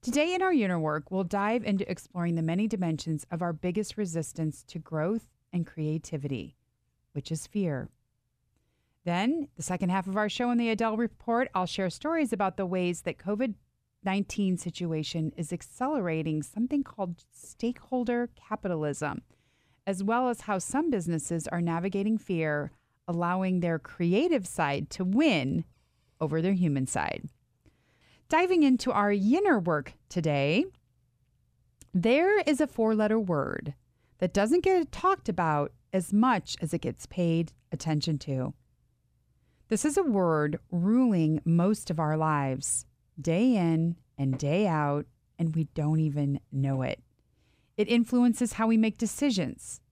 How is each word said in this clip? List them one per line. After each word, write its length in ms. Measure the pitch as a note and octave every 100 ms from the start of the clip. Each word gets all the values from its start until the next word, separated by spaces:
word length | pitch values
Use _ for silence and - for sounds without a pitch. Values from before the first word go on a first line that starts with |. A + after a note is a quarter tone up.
Today 320 | - A#3+ D#4+ F#4
in 80 |
our 100 | F#4+
inner 260 | E4 G3+ F3
work, 300 | D#3 D3+ D3
we'll 140 | F#3+
dive 400 | F3+ G3+ G3+ A#3
into 260 | G#3+ G3 G3+
exploring 460 | F3+ - F3+ F3 E3+
the 60 |
many 240 | D#3+ F3 G#3+
dimensions 580 | G#3 F3+ D#3 - D#3 -
of 100 | E3+
our 120 | F3
biggest 440 | D#3+ F3+ F3 G#3 -
resistance 680 | G3+ E3 D#3 - D#3+ C#3+ -
to 100 | E3+
growth 500 | - D#3+ D#3+ A3+ - _ _
and 140 | F3+ E3
creativity, 920 | - D3+ D#3 - D#3 C#3 C3 E2+ _ _ _ _ _ _
which 180 | D3 -
is 160 | D#3+ -
fear. 420 | G#3 F#3 C3+ - _ _ _ _ _ _ _ _ _ _ _
Then, 440 | - E3+ A3 E4 C#4+ -
the 80 |
second 260 | D#3 F#3 F3+
half 160 | F#3+ F#3
of 100 | G3
our 140 | G#3
show 220 | - B3
in 80 | A#3
the 100 | A#3
Adele 260 | A3 A3+ G#3+
Report, 540 | A#3 - - A#3 C4 -
I'll 100 | F3+
share 240 | - F#3+
stories 420 | - D4+ E4 C#4
about 260 | G#3 G3 -
the 100 | F#3+
ways 340 | F#3 F3+ F3
that 160 | - D#3
covid 380 | F3+ G#3 B3+ G3+ _ _ _ _
nineteen 540 | G3 G3 G3 - G3 F3+
situation 760 | - - F3 D#3 D#3 E3+ D#3 -
is 160 | E3
accelerating 920 | F3+ - - B3+ D4+ F3+ D#3+ D#3 D#3
something 400 | - G#3 B3 C#4+
called 400 | C4+ - F#3+ E3+ _
stakeholder 1000 | - - - A3+ B3 - B3+ A#3+ A#3+ A#3+ -
capitalism, 880 | - - G3 E3+ D3+ C#3+ D3+ - - _ _ _ _ _ -
as 160 | F#3+
well 260 | G3 A#3 B3+
as 120 | A#3
how 180 | - G3
some 320 | - C4+ E4
businesses 560 | A#3+ E3 E3 D#3 E3+ D#3
are 140 | F3
navigating 580 | E3+ E3 F3+ G3 G3+ A3
fear, 520 | - F3 D#3 D3 D3 - _ _ -
allowing 520 | E3+ F3 F#3 F#3+ F#3
their 200 | E3+ E3
creative 680 | - - E3+ F#3 E4+ D4+ F#3
side 460 | - D3+ C#3+ -
to 120 | -
win 600 | F#3 G#3 D#4+ F#3 C3 E3 E3 _ _ _ _ _
over 200 | D#3 D#3+
their 140 | E3+
human 320 | G3 F3 C#3 C3
side. 420 | - D2+ G1+ - _ _ _ _ _ _ _ _ _ _
Diving 320 | D#4+ F4+ F4+
into 300 | C#4+ B3+ -
our 200 | - G#3
inner 480 | G3+ G3 D4+ G#4 B3+
work 340 | F3 D#3 C3+ - _
today, 560 | - D#3+ C#3+ C#3 F3 F#4 _ _ _ _ _ _ _ _ _ _ _ -
there 480 | F#3 F#3+ C4 F4+ G#4
is 200 | D#4+ C#4+
a 60 | D4+
four-letter 520 | - A3 A3 G#3+ A3
word 540 | G3+ D#3+ C#3 G1+ - - _ _ _ _
that 140 | F#3
doesn't 300 | - A3 E4+
get 280 | F#4+ F#4 D#4+
talked 360 | - F4+ F#4+ -
about 440 | F3+ E3 D3 C#3+ - _
as 220 | F#3+ F3
much 420 | G3+ B3 A3 - -
as 100 | D#3+
it 100 | E3+
gets 260 | - - -
paid 440 | - E3+ E3 E3 _ _
attention 480 | - - D3+ D3+ D3+
to. 340 | - C3+ B2+ - _ _ _ _ _ _ _ _ _ _ _
This 180 | A3 D4+
is 100 | D4
a 80 |
word 560 | F4 G3+ F3 D#3+ D3+ D3 _
ruling 720 | F3 F3+ A#3 B3+ F#3+ D#3+ D#3 -
most 440 | E3+ F3+ G#3+ -
of 80 | E3
our 200 | D#3 D#3
lives, 680 | D#3 D3+ C#3 C3 - - - _ _ -
day 360 | D3 E3 B3 A#3
in 400 | E3+ D#3+ E3 E3+ _ -
and 200 | C#3 C3
day 300 | C#3+ E3 G#3
out, 380 | D#3 D3 D3 D3+ _ _ _
and 160 | E3 D#3+
we 140 | D#3 -
don't 260 | D3+ D#3
even 400 | D#3 C#3+ C#3+ C#3 _
know 300 | C#3 C#3 C3+
it. 200 | C3 - - _ _ _ _ _ _ -
It 100 | G#3
influences 680 | A#3 A3+ B3 B3 A3+ A#3+
how 140 | - A3+
we 80 | A3+
make 220 | A3 G#3+
decisions. 840 | A3+ - C#4+ G#3 D#3 - - - _